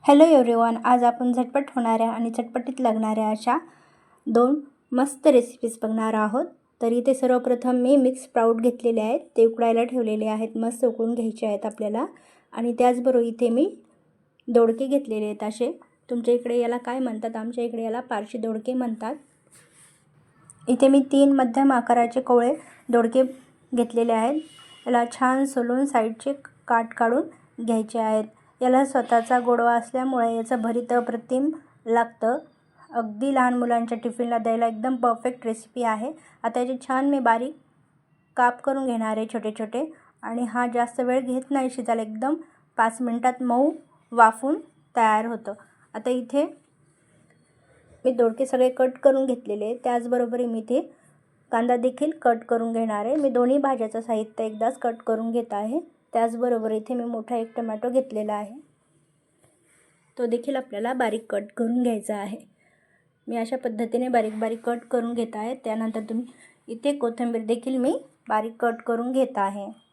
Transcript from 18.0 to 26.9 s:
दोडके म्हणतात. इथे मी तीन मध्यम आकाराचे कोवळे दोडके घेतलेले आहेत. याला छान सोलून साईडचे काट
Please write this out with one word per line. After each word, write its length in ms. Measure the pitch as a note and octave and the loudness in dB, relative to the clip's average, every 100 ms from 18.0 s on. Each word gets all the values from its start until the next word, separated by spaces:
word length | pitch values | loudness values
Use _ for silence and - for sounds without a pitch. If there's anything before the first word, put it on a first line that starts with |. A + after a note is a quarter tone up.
| B3+ A3 G#3+ A#3+ | -6 -6 -6 -6
दोडके 360 | A3+ A3 A3 | -4 -4 -4
म्हणतात. 420 | B3+ A#3+ A3 A3 D4 _ _ _ - _ _ _ _ _ _ _ _ _ - - | -2 -2 -4 -8 -10 _ _ _ -20 _ _ _ _ _ _ _ _ _ -14 -2
इथे 200 | B3 C4+ | 4 6
मी 140 | C#4 C4+ | 6 4
तीन 200 | C#4 C#4 | 4 6
मध्यम 400 | C#4 B3+ A#3 C#4 | 6 2 4 4
आकाराचे 500 | A#3+ A#3 A#3+ A#3 B3+ | 4 4 2 2 0
कोवळे 320 | B3+ B3 A#3+ D4+ - - - | 2 4 4 -2 -8 -20 0
दोडके 340 | A#3+ A#3 C4 C4 - _ _ _ | 2 4 2 0 -2 _ _ _
घेतलेले 420 | A#3+ A#3 A#3 A#3 | -2 0 0 2
आहेत. 280 | A3+ A3+ D4+ D#4 - - - - | 2 0 -2 -6 -20 -20 -12 0
याला 180 | A#3+ A#3+ | 0 0
छान 340 | - B3+ C4 C4+ | 0 0 2 0
सोलून 400 | C4 A#3 B3 C#4 | -2 -2 0 2
साईडचे 480 | B3+ A3 A3+ C#4 C#4+ - _ - | 0 0 -4 -6 -8 -10 _ 0
काट 260 | A#3 A3+ | 0 0